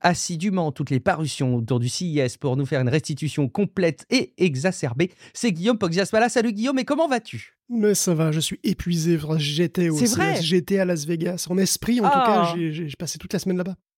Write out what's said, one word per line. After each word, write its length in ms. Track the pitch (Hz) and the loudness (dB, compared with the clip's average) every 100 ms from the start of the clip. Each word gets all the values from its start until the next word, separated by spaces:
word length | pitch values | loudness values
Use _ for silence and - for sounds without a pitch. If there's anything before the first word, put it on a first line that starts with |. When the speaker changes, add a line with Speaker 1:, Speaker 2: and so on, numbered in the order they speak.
Speaker 1:
assidûment 720 | 175 175 - 170 202 185 156 | 0 2 -2 -2 0 0 0
toutes 200 | - 143 | -2 -2
les 80 | 131 | 0
parutions 560 | 202 160 156 - 131 123 | 0 0 -2 -2 0 0
autour 240 | 110 123 | 0 0
du 100 | 123 | 0
C 160 | - 180 | -2 -2
E 140 | 147 | 0
S 180 | 127 - | 0 -2
pour 200 | 143 127 | -2 -2
nous 100 | 139 | 0
faire 140 | 147 | 0
une 80 | 123 | 2
restitution 600 | 147 - 143 151 - 139 | 0 -2 -4 -4 -2 -2
complète 560 | - 202 - 170 - - | 0 -2 0 0 0 -2
et 220 | 247 - - | -2 0 0
exacerbée. 760 | 185 131 180 180 139 120 185 - - | 0 2 -2 -2 -2 0 -2 -4 -20
C'est 180 | - 233 | -4 -2
Guillaume 280 | 160 202 247 | 0 0 0
Poggiasmala. 500 | 180 170 190 220 233 | 0 0 2 2 2
Salut 240 | 247 226 | 2 0
Guillaume, 240 | 208 247 269 | 0 -2 0
et 80 | 254 | 0
comment 220 | 294 330 | 0 2
vas-tu ? 500 | 247 - 113 - _ - | 0 -4 -12 -16 _ -6
Speaker 2:
Mais 260 | 240 208 196 | 0 2 2
ça 180 | - | 2
va, 180 | 160 160 | 2 2
je 80 | 156 | 0
suis 200 | 147 - | -2 -4
épuisé. 540 | - 185 175 170 160 165 | -2 -2 -2 0 2 0
Enfin, 220 | 151 160 | 0 -2
j'étais 500 | 147 147 170 185 170 | 0 0 0 0 0
au 60 | 151 | 2
Speaker 1:
C'est 160 | 240 | 2
vrai ? 240 | 247 392 302 | 2 2 2
Speaker 2:
C 20 | |
E 20 | |
S, 40 | 160 | 2
j'étais 320 | 180 - 196 | 0 2 2
à 80 | 185 | 2
Las 220 | 170 147 | 0 -2
Vegas. 400 | 170 170 180 - | -4 -2 -4 -2
En 80 | 185 | 0
esprit, 440 | 190 - - 240 | 0 0 0 2
en 40 | 220 | 4
Speaker 1:
Ah. 60 | |
Speaker 2:
tout 200 | 277 240 | 4 4
cas, 220 | 190 170 170 | 4 2 0
j'ai, 160 | 165 | -4
j'ai, 160 | 151 156 | -4 -8
j'ai 80 | 135 | -8
passé 180 | 165 156 | -10 -10
toute 160 | - | -6
la 60 | 185 | -4
semaine 180 | 190 180 | -2 -4
là-bas. 200 | 180 185 _ | -4 -10 _